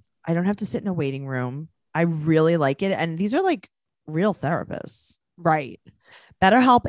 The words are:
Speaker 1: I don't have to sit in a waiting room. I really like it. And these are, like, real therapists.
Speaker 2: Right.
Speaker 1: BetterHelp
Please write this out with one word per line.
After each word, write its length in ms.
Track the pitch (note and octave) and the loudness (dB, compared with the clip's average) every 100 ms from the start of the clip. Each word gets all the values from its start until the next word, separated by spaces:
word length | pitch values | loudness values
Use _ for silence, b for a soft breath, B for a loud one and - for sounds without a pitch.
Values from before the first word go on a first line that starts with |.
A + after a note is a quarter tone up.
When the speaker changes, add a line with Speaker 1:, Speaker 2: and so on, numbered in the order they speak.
| _ _ - | _ _ -4
Speaker 1:
I 80 | |
don't 120 | E3+ F#3 | 0 0
have 80 | G3+ | -2
to 80 | G#3+ | -6
sit 160 | A#3+ | -6
in 60 | G#3 | -4
a 60 | |
waiting 340 | E3+ C#3 C3+ C3+ | -4 -4 -6 -6
room. 400 | B2+ B2 C#3 D#3+ _ _ | -4 -4 -8 -12 _ _
I 80 | D#3 | -2
really 560 | E3+ D#3 D#3 D#3+ D#3+ E3+ | 0 0 2 4 4 4
like 240 | C#3 C#3 | 0 0
it. 100 | G3 | -2
And 240 | C#3+ E3 D#3+ | -2 -4 -4
these 200 | G3+ C#4+ | -2 0
are, 80 | |
like, 260 | F#4+ B3+ - _ _ _ - | 0 -2 -8 _ _ _ -8
real 260 | D#3+ G#3 | -2 -2
therapists. 840 | - C#3 D3 - - - - - - _ - | -2 -2 -4 -4 -10 -12 -14 -16 -18 _ -4
Speaker 2:
Right. 420 | E3+ D#3 C3 - _ b b b b _ | 0 0 -2 -14 _ b b b b _
Speaker 1:
BetterHelp 380 | F#3+ A#3+ B3+ A#3+ | 4 6 6 4